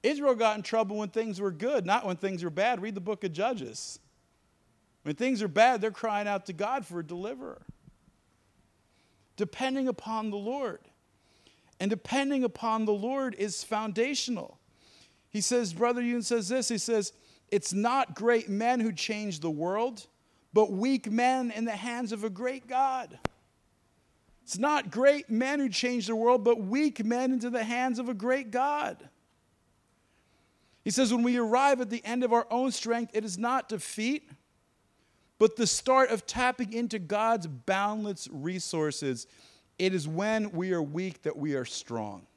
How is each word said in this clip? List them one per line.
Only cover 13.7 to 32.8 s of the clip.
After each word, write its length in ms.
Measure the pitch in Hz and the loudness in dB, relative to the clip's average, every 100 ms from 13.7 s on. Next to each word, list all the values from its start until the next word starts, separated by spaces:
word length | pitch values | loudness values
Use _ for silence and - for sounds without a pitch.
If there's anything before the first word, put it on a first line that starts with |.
| 214 220 196 254 277 - 214 - - _ _ _ - - _ _ | -4 -2 0 0 0 -4 -6 -6 -14 _ _ _ -20 -20 _ _
He 100 | 214 | -4
says, 320 | - 247 214 | 2 2 0
Brother 280 | 165 240 247 | 0 0 2
Yun 220 | 240 240 | 0 0
says 260 | 214 240 185 | 0 0 0
this, 200 | 262 - | -2 0
he 100 | 220 | -2
says, 340 | - 220 196 _ _ _ _ | 0 0 0 _ _ _ _
"It's 220 | 202 - | -2 0
not 420 | 190 233 269 262 | -2 0 0 -2
great 340 | 165 226 233 214 | 0 2 2 2
men 300 | 202 233 254 | 0 2 2
who 140 | 226 | 0
change 480 | 170 - 214 208 160 | -2 -4 -4 -4 -4
the 100 | 160 | -4
world, 560 | 151 170 202 240 226 - _ _ _ _ | -2 -2 0 -2 -4 -18 _ _ _ _
but 180 | 214 214 | 4 4
weak 400 | 190 247 269 214 | 4 2 2 0
men 400 | 220 247 262 247 | 2 4 2 0
in 140 | 214 | -2
the 120 | 233 208 | -4 -4
hands 360 | 233 240 233 | -6 -4 -4
of 100 | 214 | -4
a 80 | 214 | -6
great 380 | 185 254 269 233 | -4 -6 -6 -4
God." 500 | 254 269 262 233 - - _ _ _ _ _ _ _ _ _ _ _ | 0 2 0 -6 -10 -10 _ _ _ _ _ _ _ _ _ _ _
It's 140 | - 180 | -12 0
not 320 | 277 294 196 | 2 2 0
great 380 | 196 277 294 - | 6 6 6 0
men 280 | 220 262 285 | 0 2 0
who 100 | 269 | 0
change 380 | 180 247 247 196 | 0 0 0 -2
the 80 | |
world, 300 | 220 233 247 | 2 4 6
but 160 | 208 226 | 4 2
weak 440 | 190 254 302 - | 2 2 2 0
men 280 | 214 240 262 | -2 0 0
into 180 | 262 240 | 0 -2
the 140 | 240 | -4
hands 340 | 220 240 262 233 | -2 0 0 -2
of 100 | 247 | -4
a 60 | |
great 380 | 208 226 262 233 | -2 0 0 0
God. 560 | 240 277 294 - - - _ _ _ _ _ _ _ _ _ _ _ _ _ _ _ _ _ | 0 0 0 -4 -6 -16 _ _ _ _ _ _ _ _ _ _ _ _ _ _ _ _ _
He 60 | - | -2
says, 220 | 220 247 | 2 4
"When 120 | 240 | 4
we 120 | 240 247 | 2 2
arrive 440 | 226 240 277 262 | 4 4 6 4
at 100 | 226 | 0
the 140 | 226 | -4
end 180 | 208 247 | -4 -2
of 100 | 247 | 4
our 140 | 233 220 | 2 2
own 200 | 233 262 | 0 0
strength, 400 | - | -2